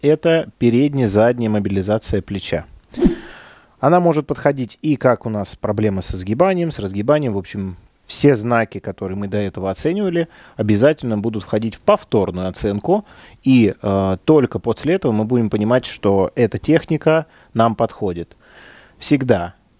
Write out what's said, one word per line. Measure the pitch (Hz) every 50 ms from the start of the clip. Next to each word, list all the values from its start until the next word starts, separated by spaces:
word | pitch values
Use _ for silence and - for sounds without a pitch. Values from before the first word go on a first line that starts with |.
| -
это | 143 156 151 - 170 165 165 151 - - -
передне-задняя | 123 120 113 123 143 143 143 135 127 107 95 104 110 120 123 123 117 110
мобилизация | 107 104 98 104 101 98 92 101 107 110 - - - 101
плеча. | - - 98 95 - - - 76 73 - - - _ _ - - - - 339 - - - - - - - - _ _ _ _ _
Она | - 139 175 180
может | 175 170 151 151 143
подходить | - 143 - - 143 139 135 127 107 - - -
и | 156 147
как | - - 127 120 - -
у | 117
нас | 110 104 98 - -
проблемы | - - 104 104 104 110 107 98 95 92
со | - -
сгибанием, | 92 92 98 107 131 175 196 190 175 170 165
с | 143
разгибанием, | - 101 95 98 101 104 127 151 151 147 123 101
в | 98
общем, | 92 - - 101 95 95 87 - - _ _ _ _
все | - - - - 143 135
знаки, | 107 107 120 120 117 113 - -
которые | 98 - 104 95 - 101 92 95
мы | 101 101
до | 98 98 104
этого | 104 95 - - 92 95
оценивали, | 95 - - 151 175 202 208 185 170 170 165 - - - - - -
обязательно | - 110 104 107 101 120 147 156 - - 120 110
будут | 104 101 117 107 107
входить | - - - 107 113 113 -
в | -
повторную | _ - 208 - - - - 110 95 95 90 90 92
оценку, | 92 92 - - 104 101 104 - - 185 214 208 - - - - - - _
и, | - 135 131 123 110 95 - -
э, | - 101 98 98 98 95 95 92 -
только | - 156 151 123 - - 104
после | - 117 107 - - 143 175
этого | 190 - 139
мы | 110 107 110
будем | 110 127 120 113 104
понимать, | - 104 104 110 123 127 127
что | - - - - 104 98 98 95 - -
эта | - 120 101 - 107
техника | - - 156 160 - - 165 151 - 156 156 160 151 - _ _ _ _ -
нам | 120 113 113 110
подходит. | - 123 - - - 107 98 87 85 85 - _ _ _ _ - - - - - - - _ _ -
Всегда | - - 147 135 131 127 117 92 85 90 - _ _ _ _